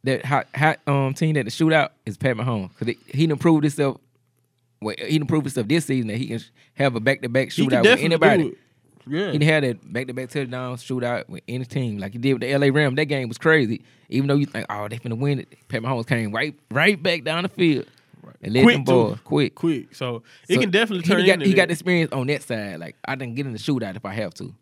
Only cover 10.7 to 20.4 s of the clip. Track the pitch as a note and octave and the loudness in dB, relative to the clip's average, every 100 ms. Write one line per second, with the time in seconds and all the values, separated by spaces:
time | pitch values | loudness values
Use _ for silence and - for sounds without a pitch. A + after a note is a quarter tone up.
10.7 | B2 - B2+ A#2+ A#2+ - F3+ - A#2+ B2 | -10 -6 -4 -2 -4 -6 -14 -10 -8 -6
11.7 | D3 B2 G#2 G2 A#2 C3 C3 B2+ C#3 C#3 | -4 -4 -4 -8 -2 0 0 0 2 4
12.7 | C#3 D3 C3 D3+ C#3+ B2 A2+ D#3+ D#3 A#2 | 4 2 0 -2 -2 -4 -2 2 4 2
13.7 | A#2 _ _ _ B2+ C#3 C#3+ C#3 A2+ - | -2 _ _ _ -2 2 2 0 -4 -8
14.7 | G#2 G#2 A2+ A#2+ A2+ C#3 C#3 - - _ | -8 -8 -10 -8 -4 -2 -2 -6 -18 _
15.7 | A2+ A#2 B2+ A2+ A#2+ A2 A2 D3+ C#3+ _ | -6 -2 -4 -2 -2 -2 -2 -4 -6 _
16.7 | A#2+ F3 G3 F3 E3+ D3+ E3 F#3 - E3+ | 0 2 2 -2 -2 -2 -4 -4 2 2
17.7 | C#3 - _ _ - - - - A2+ A3 | 2 -4 _ _ -20 -20 -12 -2 6 6
18.7 | G#3 B2+ - G#2+ A2 - D3 C#3+ - E3+ | 6 4 4 4 -2 -2 0 0 -2 -2
19.7 | D3 - - B2+ A#2 _ - | -2 -6 -10 -10 -10 _ -20